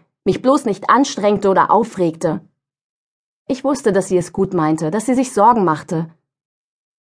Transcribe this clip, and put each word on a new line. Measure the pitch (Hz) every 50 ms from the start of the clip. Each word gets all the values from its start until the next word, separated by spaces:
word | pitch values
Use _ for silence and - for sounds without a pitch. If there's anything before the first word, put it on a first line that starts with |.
| _ _ _ _ -
mich | 190 185 -
bloß | - 254 285 285 -
nicht | 226 190 - - -
anstrengte | 220 247 285 - - 202 202 208 208 196 208 196
oder | 190 175 151 -
aufregte. | - 156 - - - 185 175 165 160 - - 160 151 - - _ _ _ _ _ _ _ _ _ _ _ _ _ _ _ _ _ _ _ _ -
Ich | 262 - -
wusste, | 269 294 - - 220
dass | 185 196 180 -
sie | 185
es | 180 170 -
gut | - 196 196 190 190
meinte, | 170 156 156 160 160 170 156
dass | 175 220 220
sie | - 247
sich | 262 254 254
Sorgen | - 208 202 233 240 220 190
machte. | 165 151 151 - - 175 160 165 165 _ _ _ _ _ _ _ _ _ _ _ _ _ _ _ _ _ _